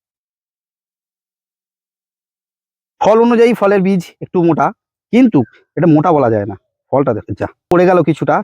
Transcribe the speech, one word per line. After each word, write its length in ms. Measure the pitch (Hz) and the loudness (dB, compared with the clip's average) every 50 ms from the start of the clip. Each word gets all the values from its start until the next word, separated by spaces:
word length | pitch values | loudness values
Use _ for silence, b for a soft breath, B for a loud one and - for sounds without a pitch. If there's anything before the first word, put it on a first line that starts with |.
| _ _ _ _ _ _ _ _ _ _ _ _ _ _ _ _ _ _ _ _ _ _ _ _ _ _ _ _ _ _ _ _ _ _ _ _ _ _ _ _ _ _ _ _ _ _ _ _ _ _ _ _ _ _ _ _ _ _ _ - | _ _ _ _ _ _ _ _ _ _ _ _ _ _ _ _ _ _ _ _ _ _ _ _ _ _ _ _ _ _ _ _ _ _ _ _ _ _ _ _ _ _ _ _ _ _ _ _ _ _ _ _ _ _ _ _ _ _ _ -2
ফল 180 | - 185 214 226 233 | 0 2 2 4 2
অনুযায়ী 260 | 240 240 226 233 247 226 - | 2 2 2 2 2 2 0
ফলের 200 | 208 196 202 202 180 | 0 0 0 0 0
বীজ 160 | 190 196 185 170 - - _ - | 0 -2 -2 -4 -8 -14 _ -14
একটু 140 | - - 185 170 170 | -6 -4 -2 0 0
মোটা, 180 | 156 - 139 165 214 _ _ _ _ _ _ _ - | 0 0 -2 -4 -4 _ _ _ _ _ _ _ 0
কিন্তু 260 | 233 269 226 - 143 113 b b b b b _ | 2 2 2 2 0 -2 b b b b b _
এটা 100 | - 160 170 151 | -2 0 2 2
মোটা 160 | 156 165 185 165 | 2 2 0 0
বলা 120 | 147 131 117 110 | 0 0 0 0
যায় 120 | 107 101 104 | -2 -4 -6
না। 60 | 98 - _ _ _ _ _ _ - | -10 -12 _ _ _ _ _ _ -4
ফলটা 200 | 135 143 131 117 | -2 -2 -2 -4
দেখুন, 160 | 104 - - 101 - | -6 -8 -10 -10 -10
যা 80 | 104 98 - _ _ - | -10 -10 -10 _ _ -2
পড়ে 140 | 175 175 180 180 | 0 0 2 2
গেল 100 | 185 180 156 - | 2 0 0 -2
কিছুটা, 260 | 156 - 156 139 147 185 | -4 -4 -4 -4 -4 -4